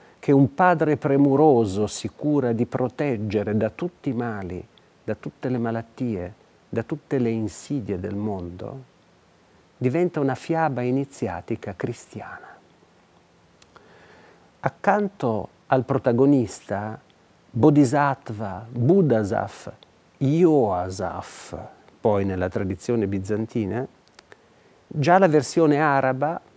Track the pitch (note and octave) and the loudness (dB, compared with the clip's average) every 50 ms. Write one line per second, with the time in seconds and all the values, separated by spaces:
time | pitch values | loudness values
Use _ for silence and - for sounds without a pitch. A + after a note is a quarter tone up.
0 | - - _ _ - - C#3+ C#3 C#3 B2+ - - F#3 F3+ F3+ D#3 D#3+ D3+ D3+ C3 | -20 -20 _ _ 0 4 6 6 6 4 4 4 4 4 4 4 2 0 0 0
1 | - D3+ C#3 C#3 C#3+ C#3+ C3+ C3+ D#3 D#3 C#3 A#2 A#2 G#2 F#2 G2+ G#2+ G2+ - - | 0 0 2 4 4 4 4 6 6 6 6 6 4 2 0 -2 -2 -4 -4 -6
2 | - - - - - D3 D3+ D3 B2+ A#2+ A#2 A2+ A#2+ A#2 - C3 B2+ A#2+ - - | -8 -10 -10 -6 -4 -2 0 0 0 0 0 -2 -2 -4 -2 -4 -4 -4 -4 -4
3 | D3+ D3 B2+ G#2 G#2+ G#2+ G2 A2 G2+ G#2+ G#2 A2 A#2 G#2+ - - - F3+ - _ | -4 -4 -4 -4 -4 -2 -2 -2 -2 0 0 0 -2 -2 -4 -6 -8 -8 -8 _
4 | - D3 B2+ A2+ A#2+ A#2 A2 G2+ F#2+ F2 F2+ F2+ - - _ _ _ _ _ _ | -6 -6 -4 -4 -4 -6 -6 -8 -8 -10 -10 -10 -12 -14 _ _ _ _ _ _
5 | _ - G#2+ - - - - _ - C3 B2+ B2 A#2 A2+ A2+ A2+ A2+ - _ - | _ -8 -8 -8 -8 -14 -14 _ -6 -4 -4 -2 -2 -2 -4 -6 -8 -10 _ -6
6 | B2+ B2 A2 F#2 F2 F2+ G#2 - _ _ _ _ _ _ - A#2 A2+ - - D3 | -6 -4 -4 -6 -6 -10 -12 -16 _ _ _ _ _ _ -6 -6 -6 -6 -8 -10
7 | - _ - C#3 B2 A2+ A2+ A2+ A2 G2+ F2+ - - - D3 C#3+ G#2+ G2 G2+ F2+ | -6 _ -2 -2 0 0 -2 -2 -4 -6 -8 -10 -10 -6 -6 -6 -4 -4 -6 -6
8 | F#2 G2 G2 G2+ G#2 G#2+ G#2 F#2+ F2+ F2 F2 F2+ G2 G#2+ - C3+ B2+ - _ _ | -6 -6 -6 -6 -6 -6 -6 -6 -8 -10 -12 -12 -12 -12 -12 -14 -16 -20 _ _
9 | _ _ _ _ _ _ _ _ _ _ _ _ _ _ _ _ B2+ B2+ B2 E3 | _ _ _ _ _ _ _ _ _ _ _ _ _ _ _ _ -4 -2 0 0
10 | F3+ F3+ F3 D#3+ C#3+ C3+ C3 - - - E3 D#3+ D#3+ D#3 C#3 C3 B2 B2 B2+ C#3 | 0 0 0 -2 -2 -2 -2 -4 -4 -4 -2 0 0 0 0 -2 -2 0 0 -2
11 | C#3 C#3 - - - G#2+ F2 E2+ - - A2+ G#2 - - F#2+ - - - A#2+ - | -2 -4 -6 -6 -6 -6 -6 -8 -8 -8 -8 -8 -8 -10 -8 -6 -6 -6 -6 -10
12 | - - - G#2+ - - - - - - - - _ _ _ _ _ _ _ _ | -14 -16 -16 -16 -14 -14 -16 -18 -18 -20 -20 -20 _ _ _ _ _ _ _ _
13 | _ _ _ _ _ _ _ _ _ _ _ _ _ _ _ - _ _ - - | _ _ _ _ _ _ _ _ _ _ _ _ _ _ _ -20 _ _ -20 -20
14 | - - - - - - - _ _ _ _ _ - C3+ - _ - - G3 G#3 | -20 -20 -20 -20 -20 -20 -20 _ _ _ _ _ -6 -6 -6 _ 0 2 2 2
15 | G#3 G3 - - - B2+ A2 G#2 F#2 - _ _ _ _ C#3 C3 A#2+ - C3+ C3+ | 0 -2 -4 -4 -2 -2 -2 -2 -4 -8 _ _ _ _ 0 0 2 0 -2 0
16 | - C3 A#2+ A#2 C3 C#3 C#3+ C3+ A#2+ G2 - - - - G#2 G2 G#2 G#2+ A2 - | 2 2 2 4 4 6 6 4 2 0 -4 -12 -10 -8 -6 -6 -6 -8 -10 -12
17 | - _ _ _ _ _ _ _ _ _ - A2+ A2 D#3 D3+ D3 D3 B2 B2 C#3+ | -16 _ _ _ _ _ _ _ _ _ -2 2 4 6 6 6 4 4 4 2
18 | C#3+ C#3+ C3+ - _ - A2+ G2+ A2+ G2+ F#2+ F2+ - A2+ B2+ A#2+ A#2 C3 F3 G3 | 0 0 0 -4 _ -12 -10 -10 -8 -8 -10 -10 -12 -10 -4 0 2 4 4 4
19 | F#3 D3 A#2+ A2 G#2+ F#2+ A2 G#2+ G2 G2+ - - - - - - - _ _ _ | 4 4 2 2 0 0 -2 -4 -4 -4 -8 -14 -16 -16 -18 -18 -20 _ _ _
20 | _ _ _ _ C#3+ C3 D3 E3 F3+ E3+ D#3 C#3+ B2 G#2 F#2 F2+ F2+ F#2+ F#2 F#2 | _ _ _ _ 0 2 4 4 4 6 6 4 4 2 0 -2 -2 -4 -6 -6
21 | G2 F#2 - - - - - - - - - D2+ - - - - _ - _ _ | -6 -6 -6 -8 -10 -12 -14 -16 -14 -12 -12 -12 -14 -16 -18 -20 _ -20 _ _
22 | - A#2 G#2 G2+ G2 G2 F#2+ F#2 F2+ F#2+ - G#2+ G2+ F#2 F#2+ F2 - - A#2+ A#2 | 0 2 2 2 0 0 -2 -2 -2 -2 -2 -4 -4 -4 -6 -6 -4 -2 0 0
23 | G#2+ G2 G2 G2 F#2+ G2 G#2+ G#2 A2+ A2 - B2 G#2+ F#2+ F#2+ A2+ - - - _ | 0 0 -2 -4 -4 -4 -4 -4 -4 -4 -4 -4 -4 -2 -4 -4 -6 -8 -12 _
24 | _ _ _ - - _ - _ _ _ _ _ _ _ _ _ _ _ - D#3 | _ _ _ -20 -20 _ -20 _ _ _ _ _ _ _ _ _ _ _ -6 -2
25 | C#3 D#3 E3+ F#3+ G3 F3 D3+ D3+ C3+ - - - E3 D#3 D3 C#3+ D#3 D3+ C#3 C#3 | 2 4 6 6 6 6 6 4 2 2 2 2 4 4 4 4 2 2 2 2
26 | C3 C3 B2+ C3 C#3 D3+ E3+ - - _ _ | 2 0 0 -2 -2 -4 -4 -6 -10 _ _